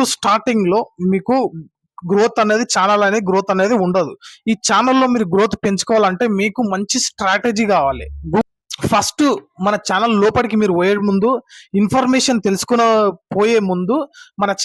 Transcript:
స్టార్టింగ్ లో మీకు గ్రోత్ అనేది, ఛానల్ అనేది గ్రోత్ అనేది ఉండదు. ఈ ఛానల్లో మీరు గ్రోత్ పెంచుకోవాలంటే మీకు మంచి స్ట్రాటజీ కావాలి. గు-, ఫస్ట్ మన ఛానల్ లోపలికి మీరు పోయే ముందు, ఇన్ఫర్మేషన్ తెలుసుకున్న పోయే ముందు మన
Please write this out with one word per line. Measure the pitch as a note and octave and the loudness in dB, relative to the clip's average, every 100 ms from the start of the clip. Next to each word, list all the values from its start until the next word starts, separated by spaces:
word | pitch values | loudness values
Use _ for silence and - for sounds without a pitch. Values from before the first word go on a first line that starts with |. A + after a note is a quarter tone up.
| B3+ | -2
స్టార్టింగ్ | - G3+ G#3+ B3+ A3+ F3+ | -2 0 0 0 0 2
లో | G#3 - - F3+ | 0 -2 -4 -2
మీకు | F#3+ F#3 C4 A3+ E3 D#3 _ _ - E3+ | -2 0 0 0 -6 -18 _ _ -14 -2
గ్రోత్ | G3+ A3+ A#3 | 2 2 2
అనేది, | G#3+ G#3+ A#3+ G#3 | 0 0 0 0
ఛానల్ | F#3+ G#3 G3 | 2 2 2
అనేది | A3 F#3 | 0 0
గ్రోత్ | F#3+ G3 | -2 0
అనేది | F#3+ G3+ A#3 F3+ | 0 2 2 0
ఉండదు. | F3+ C#3+ - - - A3 | 0 -2 -6 -20 -10 -4
ఈ | A3 - | -2 0
ఛానల్లో | G#3 B3+ C4 B3+ | 0 2 2 2
మీరు | A#3+ F#3 | 0 0
గ్రోత్ | F#3+ G#3+ - G#3 | 0 0 0 -4
పెంచుకోవాలంటే | G3 - A3 G3 F#3 A#3+ G3 | -4 0 2 2 0 -2 0
మీకు | G#3 G3 G#3+ | -2 -2 -4
మంచి | G3 G3+ B3+ - | -2 -4 -4 -6
స్ట్రాటజీ | - G3 G3+ A#3+ G#3+ G#3 | -4 -2 0 -2 -2 0
కావాలి. | F3+ C#3 - D3+ - D#3+ | 2 2 -2 -8 -12 -4
గు-, | F#3+ - _ _ - - | -2 -2 _ _ -8 -2
ఫస్ట్ | G#3+ - - D4 G#3+ - - F#3+ | 0 -2 0 0 0 -6 -6 -2
మన | G#3 - | -2 -2
ఛానల్ | F#3+ A#3 G#3 | -2 0 2
లోపలికి | G#3 B3 A#3 A3 | 2 2 0 0
మీరు | G#3 F3 | 0 2
పోయే | F#3 G#3 G3+ | 2 2 0
ముందు, | G3 A3+ C4 - - - G3 | 0 0 -2 -6 -20 -6 -2
ఇన్ఫర్మేషన్ | G#3 C4 B3+ C4 B3 A#3+ G3 | 0 0 2 0 2 0 0
తెలుసుకున్న | F#3+ - A#3+ A3+ A3 G3+ F3+ _ F#3 | -2 -2 2 2 4 2 -2 _ -2
పోయే | G#3+ A3+ G3 | 2 2 0
ముందు | F3+ F#3 C#4 C#4+ - - - | -2 -2 -2 -4 -12 -20 -6
మన | G3+ G3 | -4 -2